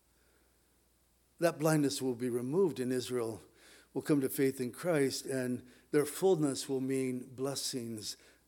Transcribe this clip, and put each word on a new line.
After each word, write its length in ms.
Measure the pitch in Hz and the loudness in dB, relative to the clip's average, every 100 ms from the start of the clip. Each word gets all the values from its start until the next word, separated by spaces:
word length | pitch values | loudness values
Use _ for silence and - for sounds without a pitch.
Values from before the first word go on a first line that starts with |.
| _ _ _ _ _ _ _ _ _ _ _ _ _ - | _ _ _ _ _ _ _ _ _ _ _ _ _ 0
That 200 | 170 139 | 0 2
blindness 420 | 156 156 139 139 | 4 4 4 0
will 140 | 131 117 | -2 -2
be 140 | 123 | -2
removed, 500 | 120 123 170 185 127 | -2 0 2 2 0
and 120 | 127 | -2
Israel 500 | 127 120 123 113 104 - _ - - _ | -2 0 -2 -2 -6 -12 _ -20 -20 _
will 80 | 139 | -6
come 200 | - 147 | 2 2
to 80 | 131 | 2
faith 320 | - 135 131 | 2 0 0
in 100 | 123 | -6
Christ, 540 | - 175 156 135 - - | -4 0 2 2 0 -4
and 360 | 135 123 123 - - - | -2 -2 -4 -8 -20 0
their 140 | 147 139 | 0 0
fullness 640 | - 190 170 147 127 - | 2 4 4 2 0 -2
will 120 | 135 | -2
mean 440 | 131 135 131 127 123 123 | 0 0 0 -4 -6 -6
blessings 840 | 135 135 - 131 117 110 95 - - _ | -4 -4 -4 -6 -6 -6 -8 -12 -16 _